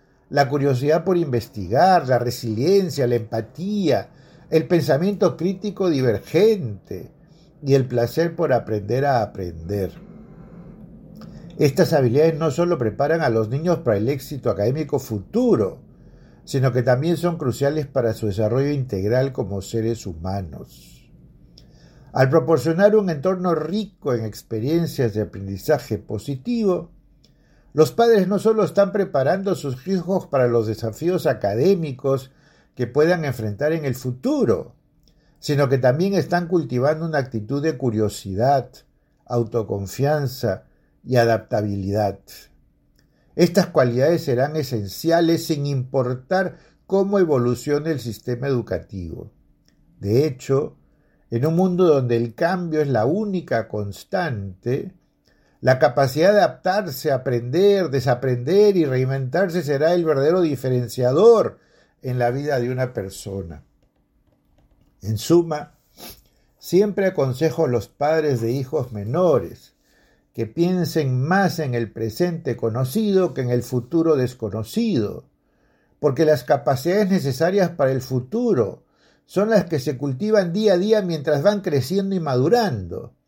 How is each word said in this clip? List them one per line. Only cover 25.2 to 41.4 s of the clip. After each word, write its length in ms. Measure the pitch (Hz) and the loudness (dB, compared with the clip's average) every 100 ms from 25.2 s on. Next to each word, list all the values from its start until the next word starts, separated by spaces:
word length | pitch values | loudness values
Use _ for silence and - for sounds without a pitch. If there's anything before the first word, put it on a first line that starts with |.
aprendizaje 760 | 107 95 98 95 - 143 - 107 | -4 -6 -10 -6 -2 -2 -2 -8
positivo, 920 | - 107 - 131 240 240 208 175 165 - _ _ _ _ _ _ _ | -6 -10 -8 -8 -4 -2 0 0 -4 -20 _ _ _ _ _ _ _
los 200 | 139 156 | 2 2
padres 340 | - 233 220 180 | 4 4 4 4
no 120 | 202 | 2
solo 260 | 214 214 | 2 2
están 260 | 180 - 196 | 2 2 2
preparando 600 | 202 196 139 135 185 196 | 0 -2 0 2 0 0
a 40 | |
sus 320 | 170 143 127 180 | -4 -4 -6 -4
hijos 400 | 190 165 190 - | -4 0 -4 0
para 220 | 135 123 | 2 4
los 180 | 120 110 | 2 0
desafíos 600 | 107 113 104 165 180 156 | -2 -6 -4 -2 0 0
académicos 1080 | 117 101 107 165 190 156 127 139 135 - _ _ _ _ | 0 0 2 2 2 -2 -4 -2 -2 -4 _ _ _ _
que 120 | - 123 | -8 -2
puedan 400 | 147 160 175 147 | 2 2 2 -2
enfrentar 460 | 117 107 98 147 | -4 -6 -2 -2
en 120 | 165 | -2
el 100 | 143 | -4
futuro, 800 | 123 131 123 254 302 180 92 - _ _ _ _ _ _ _ | -4 -6 -4 -2 0 2 0 -4 _ _ _ _ _ _ _
sino 280 | - 143 139 | -2 0 2
que 80 | 131 | 2
también 380 | 131 143 196 | 2 2 0
están 340 | 196 135 175 170 | 0 0 -2 0
cultivando 560 | 175 135 123 139 156 | -2 0 0 0 -2
una 140 | 165 151 | -2 -4
actitud 440 | 127 110 104 139 | -4 -6 -6 -4
de 140 | 156 139 | -2 -2
curiosidad, 920 | 127 107 104 - 98 92 127 139 123 - _ _ _ _ - | -2 0 -2 -4 -8 0 2 2 -2 -14 _ _ _ _ -4
autoconfianza 1400 | 120 110 117 104 101 98 - 139 151 135 - 113 92 - _ _ _ | -2 -2 -2 -4 -4 -6 -2 0 0 -2 -4 -4 -4 -8 _ _ _
y 120 | - 123 | 0 2
adaptabilidad. 1040 | 117 110 | 4 2